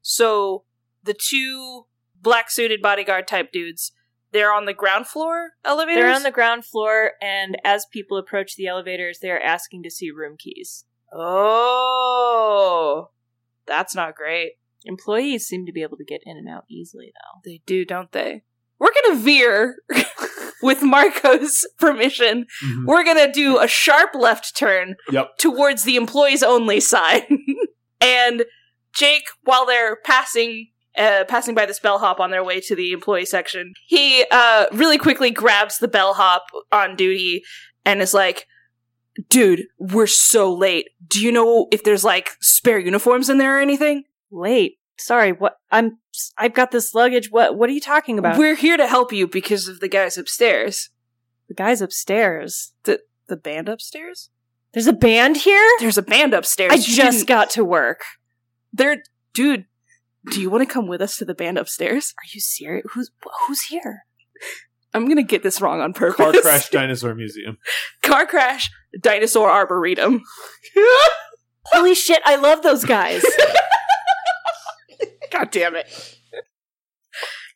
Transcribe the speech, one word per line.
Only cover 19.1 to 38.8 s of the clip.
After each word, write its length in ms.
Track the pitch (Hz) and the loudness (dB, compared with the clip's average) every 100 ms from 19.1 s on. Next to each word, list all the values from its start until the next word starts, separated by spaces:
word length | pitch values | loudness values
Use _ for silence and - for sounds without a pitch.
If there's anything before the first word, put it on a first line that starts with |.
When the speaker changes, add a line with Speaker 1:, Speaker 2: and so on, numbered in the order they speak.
| 285 | 2
Speaker 1:
veer 580 | 220 285 240 208 240 - - 247 - - | 2 4 4 2 0 -4 -6 -4 -4 -6
<laughs> 400 | - - - - | -12 -12 -18 -2
with 200 | 254 269 | 0 2
Marco's 840 | 277 277 339 - 277 254 285 - - - | 4 4 4 4 4 4 2 -4 -4 0
permission. 680 | 330 262 254 269 220 233 233 - | 0 2 0 0 0 0 -6 -10
Speaker 3:
Mm-hmm. 220 | 139 123 127 | -8 -4 2
Speaker 1:
We're 180 | 330 | 2
gonna 280 | 330 320 285 | 4 4 4
do 260 | 269 277 254 | 2 2 2
a 80 | 233 | 2
sharp 420 | - - 294 381 | 2 4 4 4
left 420 | 277 233 220 - - | 2 0 0 -4 -4
turn 400 | 214 190 180 190 - | 0 0 -2 -10 -4
Speaker 3:
Yep. 280 | 135 131 - | -2 -2 -2
Speaker 1:
towards 460 | 330 254 285 254 | 0 2 2 2
the 120 | 233 247 | 0 0
employees 460 | 226 262 285 269 | 0 2 2 4
only 380 | 240 247 226 208 | 4 2 2 0
sign. 420 | - 247 165 - - | 2 2 2 2 0
<laughs> 280 | 285 - 381 427 _ _ - | -2 -2 -4 -6 _ _ 0
And 460 | 254 254 247 240 233 _ _ _ _ | 2 4 2 0 -6 _ _ _ _
Jake, 280 | - 285 294 - - | 0 2 2 -2 -6
while 200 | - 254 | 0 2
they're 320 | 254 247 226 220 | 2 0 0 -2
passing, 720 | - 262 262 233 233 226 226 _ _ - | 0 0 0 -2 -2 -6 -16 _ _ 0
uh, 260 | 208 196 190 | 2 2 2
passing 260 | 240 247 | -2 -2
by 100 | 226 | -2
this 160 | 202 196 | -2 -2
bellhop 400 | 214 202 208 185 | -2 0 0 0
on 100 | 185 | -2
their 140 | 185 | -2
way 160 | 185 185 | -4 -6
to 160 | - 190 | -4 -4
the 160 | 180 | -4
employee 320 | 180 185 190 | -4 -2 -2
section, 480 | 180 185 175 185 180 - - | -2 -4 -6 -10 -12 -16 -2
he, 400 | 320 285 254 247 | 2 4 4 4
uh, 360 | 247 233 220 190 | 4 6 4 2
really 280 | 220 320 294 | 2 2 4
quickly 320 | 311 262 254 | 2 2 0
grabs 480 | 226 226 202 208 - | 2 2 2 0 -2
the 100 | 233 | 0
bellhop 560 | 208 190 196 190 180 - - - | 2 2 2 2 2 -2 -16 -2
on 240 | 208 190 | 0 0
duty 480 | 190 190 190 180 175 - - - _ 196 | 0 -2 -2 -4 -6 -10 -20 -20 _ -2
and 160 | 196 | 0
is 100 | 185 | 0
like, 320 | 202 185 180 - _ _ _ | 0 0 -2 -12 _ _ _